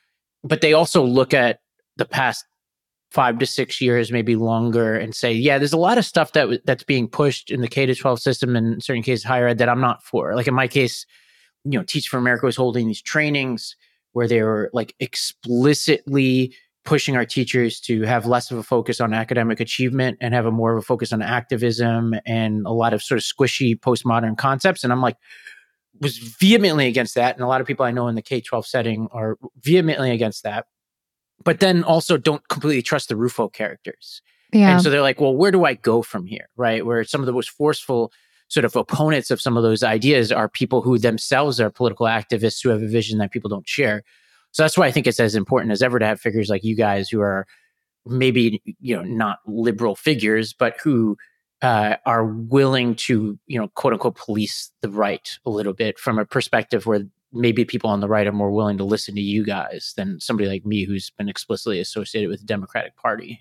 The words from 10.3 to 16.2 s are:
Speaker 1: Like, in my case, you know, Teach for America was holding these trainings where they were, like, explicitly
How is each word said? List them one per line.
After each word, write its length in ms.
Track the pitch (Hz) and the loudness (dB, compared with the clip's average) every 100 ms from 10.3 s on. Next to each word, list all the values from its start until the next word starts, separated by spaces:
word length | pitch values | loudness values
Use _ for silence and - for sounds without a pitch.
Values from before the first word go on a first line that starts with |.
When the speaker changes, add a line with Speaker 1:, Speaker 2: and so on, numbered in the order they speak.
| 113 | -2
Speaker 1:
Like, 120 | 139 | 0
in 80 | 131 | 0
my 120 | 127 | 2
case, 380 | 143 123 - - _ _ _ _ _ | 2 0 -2 -14 _ _ _ _ _
you 140 | 143 127 | -4 -4
know, 60 | |
Teach 240 | 90 147 - | -2 -6 -4
for 100 | 131 | 0
America 300 | 123 117 131 | 2 2 0
was 80 | 117 | 0
holding 320 | 127 123 113 | 0 0 -2
these 160 | 104 | -4
trainings 720 | - 156 151 143 131 113 - - _ _ _ | -4 -2 0 0 -2 -6 -10 -16 _ _ _
where 140 | 120 117 | -2 0
they 140 | 117 | 2
were, 300 | 110 107 101 | 2 0 -2
like, 220 | 120 107 - | -4 -6 -8
explicitly 1600 | 131 - - - 120 120 139 147 - 147 143 139 | -8 -6 -8 -8 -2 2 4 2 0 -2 0 0